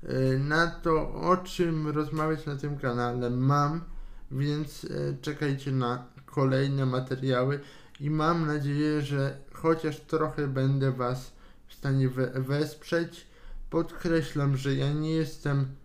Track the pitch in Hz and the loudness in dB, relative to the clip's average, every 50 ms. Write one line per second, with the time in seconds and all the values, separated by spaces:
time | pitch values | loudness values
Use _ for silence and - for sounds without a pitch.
0 | - 127 127 131 131 131 131 131 139 147 151 160 170 170 165 - - 170 160 156 | -4 -2 0 2 2 4 2 2 2 2 4 4 4 2 0 -2 0 2 2 2
1 | 143 131 - - 165 170 185 180 185 - - - 175 170 160 156 151 151 147 151 | 2 -2 -4 -2 2 2 2 2 2 -6 0 0 2 2 2 0 -2 -2 0 -2
2 | 151 143 139 156 156 156 160 151 - 151 143 135 143 147 143 139 - 131 120 120 | -2 -2 -2 0 0 0 0 -2 -2 -6 -6 -4 -4 -4 -4 -2 -2 -2 0 0
3 | 120 120 120 123 123 120 123 127 127 135 143 147 143 147 156 165 165 - - - | 0 0 0 0 0 0 0 2 4 4 6 6 4 2 0 -2 -6 -8 -10 -10
4 | - - - - - - 135 131 139 147 147 151 156 147 - - - - - 143 | -10 -10 -12 -14 -12 -8 -4 -2 0 0 0 -2 -4 -6 -8 -12 -10 -8 -6 -4
5 | 143 143 139 135 - 151 143 - 151 143 139 135 - 143 131 131 127 120 123 127 | -2 -4 -4 -4 -6 -8 -4 -2 -2 -2 -2 -2 -2 -2 0 0 0 0 -2 -4
6 | 127 - - - - - - 147 135 131 131 131 139 139 139 139 135 131 127 131 | -6 -14 -20 -20 -20 -6 0 2 2 4 4 2 2 2 0 0 0 2 0 0
7 | 131 - 135 127 131 131 127 123 127 135 143 139 139 - - - - - - - | -2 -2 -4 -2 0 2 2 4 4 2 0 -2 -4 -12 -20 -20 -20 -20 -14 -6
8 | 139 147 156 156 151 156 170 170 160 151 151 151 143 143 143 143 151 151 151 151 | -4 0 0 2 4 4 4 4 2 2 0 0 0 0 2 2 2 2 2 0
9 | 143 131 143 139 135 135 135 - - - - - - 160 165 160 - 156 143 - | 0 0 0 0 0 0 -2 -6 -14 -16 -14 0 4 4 4 4 2 -4 -4 -4
10 | - - - 156 156 151 - - 147 143 135 131 131 135 139 135 135 135 127 131 | -6 -2 0 0 0 0 0 -2 -2 0 0 2 2 2 4 4 2 2 2 0
11 | 123 120 127 131 131 - - - - - - - - - - - - 139 135 135 | 0 -2 -2 -4 -6 -14 -18 -20 -20 -20 -20 -20 -20 -20 -18 -6 -2 0 2 4
12 | 135 127 127 131 131 123 127 135 131 131 139 143 151 143 - - - - - 170 | 2 2 2 0 0 0 0 -4 -2 0 0 0 0 -2 -4 -10 -4 0 0 0
13 | 170 165 - - - - - - - - - - - - - 165 165 165 - - | 0 -2 -6 -16 -20 -20 -20 -16 -14 -12 -10 -10 -10 -2 -2 -2 -2 -2 -6 -4
14 | - 180 165 165 151 - - 147 143 143 139 131 131 143 139 139 135 139 147 151 | 0 2 2 2 2 0 0 0 2 2 2 2 0 0 0 2 0 0 0 0
15 | 156 156 160 160 160 156 - - - 147 139 139 135 131 - - - | 0 0 0 0 0 -2 -4 -4 -2 0 2 2 0 -2 -4 -12 -16